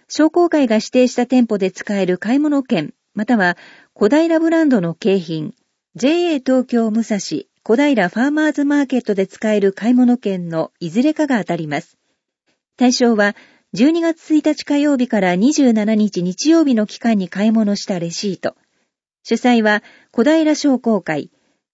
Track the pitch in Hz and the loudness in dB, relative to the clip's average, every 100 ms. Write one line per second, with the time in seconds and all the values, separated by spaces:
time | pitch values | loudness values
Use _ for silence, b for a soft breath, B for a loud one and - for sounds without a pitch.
0 | b - 311 349 339 302 247 214 - 254 | b 0 0 2 2 2 0 0 0 0
1 | 254 247 247 254 233 208 190 - - 202 | 2 0 0 2 2 0 -4 -6 -6 -2
2 | 180 180 202 277 302 277 262 185 151 - | -2 -2 -2 0 0 -2 -2 -4 -4 -10
3 | _ 202 214 233 180 170 b b b - | _ -8 -2 0 0 -2 b b b -2
4 | 214 294 330 320 330 330 311 240 170 160 | 2 2 2 2 2 2 2 2 0 -4
5 | 220 196 160 160 151 - _ _ _ - | 0 0 -2 -8 -8 -12 _ _ _ -4
6 | 254 349 349 294 262 262 254 240 226 220 | -2 0 0 -2 0 0 0 -2 0 -2
7 | 220 202 - 156 - _ - 240 294 240 | -2 -4 -6 -10 -10 _ -2 0 2 2
8 | 180 214 277 302 311 294 285 285 269 254 | 0 0 -2 0 -2 0 0 0 0 -2
9 | 233 196 190 - 220 214 196 - 226 247 | -2 -2 -4 -4 -2 0 0 -2 0 2
10 | 240 247 202 185 170 165 - - 170 196 | 4 2 -2 -6 -6 -6 -6 -8 -6 -2
11 | 294 311 294 233 175 170 151 143 - _ | 0 0 -2 -2 -2 -6 -4 -6 -8 _
12 | _ _ _ _ _ _ _ - 254 247 | _ _ _ _ _ _ _ 0 0 2
13 | 240 208 202 - b b b 175 277 339 | 2 2 0 -2 b b b 0 2 2
14 | 330 320 - 302 302 294 - 285 294 269 | -2 -4 0 0 0 -2 -2 0 2 0
15 | 247 214 185 180 247 311 262 220 208 220 | 0 0 0 2 2 2 2 2 0 0
16 | 214 180 180 185 294 330 294 220 208 - | 0 -2 -6 -2 2 2 4 0 -2 -4
17 | 233 208 180 190 220 220 208 202 - 185 | -2 -2 -2 -2 0 2 0 -2 -4 -6
18 | 170 - 208 180 - - _ _ _ _ | -6 -6 -6 -6 -8 -10 _ _ _ _
19 | _ _ - 233 247 233 214 208 b b | _ _ -6 -2 2 2 2 0 b b
20 | b - 240 320 311 294 285 254 233 208 | b 0 2 2 2 0 0 0 0 -2
21 | - 151 - _ _ _ _ | -2 -6 -8 _ _ _ _